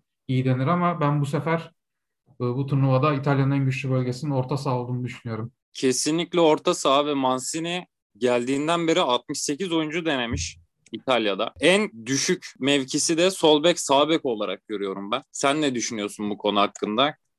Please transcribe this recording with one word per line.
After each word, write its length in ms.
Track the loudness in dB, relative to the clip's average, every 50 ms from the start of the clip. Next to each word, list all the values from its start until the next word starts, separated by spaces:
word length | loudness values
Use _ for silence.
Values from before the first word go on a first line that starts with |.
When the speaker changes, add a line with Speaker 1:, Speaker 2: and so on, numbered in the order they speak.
| _ _ _ _ _ -2
Speaker 1:
iyi 160 | 0 0 2
denir 220 | 2 0 0 0
ama 340 | 0 2 2 2 0 0 2
ben 200 | 2 2 2 2
bu 60 | 0
sefer, 460 | 0 -2 -2 -2 0 -2 -2 -2 -6 _ _ _ _ _ _ _ _ _ _ _ _
e, 160 | _ -4 -4
bu 220 | -2 -2 -2 -2
turnuvada 480 | 0 2 2 4 4 4 4 4 2 2
İtalya'nın 360 | 2 0 0 2 2 2 2
en 140 | 2 2 0
güçlü 260 | 0 -2 -2 -2 -2
bölgesinin 400 | 0 0 0 -2 -4 -4 -4 -2
orta 260 | -2 -2 -2 -2 -4
saha 220 | -4 -2 -2 -2 -2
olduğunu 260 | -2 -4 -6 -6 -6
düşünüyorum. 480 | -8 -10 -10 -10 -8 -8 -8 -8 -10 -12 _ _ _
Speaker 2:
Kesinlikle 680 | -6 -2 0 0 0 0 0 -2 -2 -2 -2 -2 2 4
orta 340 | 4 4 4 4 2 0 -2
saha 320 | 0 2 2 2 2 2
ve 80 | 0 0
Mancini 720 | 0 0 0 0 -2 -4 -6 -6 -6 -4 -4 -4 -6 -8 -10 _ _ _ _ _ -2
geldiğinden 720 | 0 2 2 2 0 0 -2 -2 0 0 0 0 2 2
beri 120 | 2 2
altmış 400 | 2 2 0 0 -2 -4 -8 -6
sekiz 320 | -4 -4 -4 -4 -4 -2
oyuncu 340 | -2 -2 -2 -2 -4 -4 -2
denemiş 520 | -2 -2 -2 -2 -4 -4 -4 -6 -8 -10 -14 _ _ _ _ _ _
İtalya'da. 600 | -16 -8 -2 0 0 2 2 0 0 -2 -4 -6 -2 0
En 460 | 4 4 4 4 2 -2 -6 -8 -6
düşük 400 | -4 -2 0 0 0 -2 -2 -4 -10 -10 -4
mevkisi 600 | 0 2 2 2 0 0 -2 -2 0 0 2 2
de 120 | 2 2
sol 340 | 2 4 4 6 6 6 4
bek, 160 | 2 2 2
sağ 280 | 0 2 4 4 4 4
bek 160 | 2 0 0
olarak 440 | -2 -4 -4 -4 -6 -6 -8 _ -8
görüyorum 420 | -6 -6 -4 -6 -6 -6 -6 -6
ben. 120 | -6 -6 -6 _
Sen 280 | -6 -2 0 0 2 2
ne 140 | 0 -2 -2
düşünüyorsun 560 | -2 -4 -6 -4 -4 -6 -6 -6 -6 -6 -6
bu 80 | -4 -2
konu 220 | -2 0 2 2
hakkında? 540 | 2 0 0 -4 -6 -4 0 0 0 0 -2 _ _ _ _